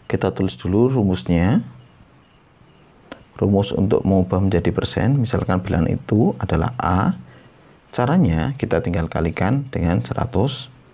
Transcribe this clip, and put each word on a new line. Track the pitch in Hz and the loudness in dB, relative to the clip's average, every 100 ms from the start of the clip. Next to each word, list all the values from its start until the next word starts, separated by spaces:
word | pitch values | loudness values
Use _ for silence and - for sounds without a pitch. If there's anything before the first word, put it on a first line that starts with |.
| - | -4
kita | - - | -2 0
tulis | - 95 - | 0 -2 -4
dulu | 90 98 127 | 0 2 4
rumusnya. | 131 101 90 - 85 90 180 - - - - - _ _ _ _ _ - _ - - - - - - | 2 2 0 0 2 4 2 -2 -10 -20 -20 -20 _ _ _ _ _ -20 _ -20 -20 -20 -20 -16 -2
Rumus | 98 98 101 | 2 2 0
untuk | - 95 - | 0 0 2
mengubah | 95 95 90 92 | 2 2 2 0
menjadi | 98 90 - | 2 2 0
persen, | - - - 107 143 | -2 -4 -2 0 2
misalkan | 117 - - 92 | 0 -2 0 -2
bilangan | 92 85 80 | 0 0 0
itu | - - 107 165 - | -2 0 2 2 0
adalah | 90 78 - - | -2 0 -2 -2
A. | 85 92 135 190 - - - - - - _ | 0 0 0 -2 -8 -20 -20 -20 -20 -20 _
Caranya | - 123 180 120 80 104 127 | -2 0 2 2 2 -2 -4
kita | 92 82 | -2 -2
tinggal | 90 85 80 | 0 -2 -2
kalikan | 76 82 - 92 139 135 | -2 -2 0 0 -2 -2
dengan | - 85 98 | -2 0 0
seratus | 120 - - 95 131 - - - - | -2 -4 -2 0 -2 -4 -12 -20 -20